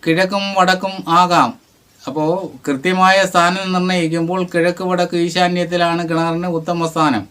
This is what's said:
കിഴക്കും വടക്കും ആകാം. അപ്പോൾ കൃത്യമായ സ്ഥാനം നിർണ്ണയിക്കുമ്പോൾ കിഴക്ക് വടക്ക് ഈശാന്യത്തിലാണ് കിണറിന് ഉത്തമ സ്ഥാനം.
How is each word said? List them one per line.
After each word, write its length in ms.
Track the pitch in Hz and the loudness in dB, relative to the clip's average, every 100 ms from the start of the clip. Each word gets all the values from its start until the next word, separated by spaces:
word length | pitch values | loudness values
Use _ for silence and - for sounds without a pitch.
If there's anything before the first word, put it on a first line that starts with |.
കിഴക്കും 400 | - 165 190 202 196 190 | 0 0 0 -2 -2 2
വടക്കും 360 | 185 185 190 190 185 170 | 2 2 -2 -8 0 2
ആകാം. 300 | 180 170 123 - _ _ _ _ - | 4 4 2 -2 _ _ _ _ -10
അപ്പോൾ 240 | 139 156 180 175 - - | -4 -2 -2 -4 -10 -6
കൃത്യമായ 500 | 135 170 185 185 196 190 | -4 -2 2 4 4 4
സ്ഥാനം 360 | 180 175 185 190 | 2 2 0 -2
നിർണ്ണയിക്കുമ്പോൾ 680 | 185 180 180 165 165 165 185 180 | -2 0 0 0 -2 -2 -4 -2
കിഴക്ക് 320 | 175 170 175 185 | 0 0 -2 -2
വടക്ക് 260 | 180 175 175 170 | -2 0 0 -2
ഈശാന്യത്തിലാണ് 760 | 170 180 180 170 175 170 170 170 | 0 0 0 -2 0 0 0 -2
കിണറിന് 400 | 165 165 165 180 165 | -2 -2 -2 -2 -4
ഉത്തമ 280 | 156 170 165 | -4 -2 -2
സ്ഥാനം. 320 | 165 156 117 92 | 0 0 0 -6